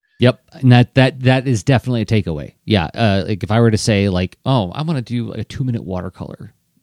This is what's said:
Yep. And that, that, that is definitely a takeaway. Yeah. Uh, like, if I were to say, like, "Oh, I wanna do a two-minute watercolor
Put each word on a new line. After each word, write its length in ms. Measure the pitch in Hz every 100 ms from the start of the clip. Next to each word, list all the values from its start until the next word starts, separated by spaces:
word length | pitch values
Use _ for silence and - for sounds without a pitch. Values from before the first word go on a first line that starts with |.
| _ -
Yep. 200 | 123 - _
And 200 | - 127
that, 220 | 123 120
that, 260 | - 131 127
that 260 | 127 131 131
is 160 | 113
definitely 400 | - 135 127 120
a 40 | 107
takeaway. 480 | 110 92 76 64 _
Yeah. 240 | - 104 80
Uh, 300 | - 113 98 95
like, 160 | 101
if 80 | -
I 100 | 110
were 100 | 117
to 60 | 107
say, 300 | - 104 101
like, 300 | 90 92 - -
"Oh, 240 | 131 92
I 120 | -
wanna 200 | 156 151
do 300 | 113 120 110
a 120 | 110
two-minute 400 | - - 131 117
watercolor 720 | 76 90 90 - 85 - 104 _ _ _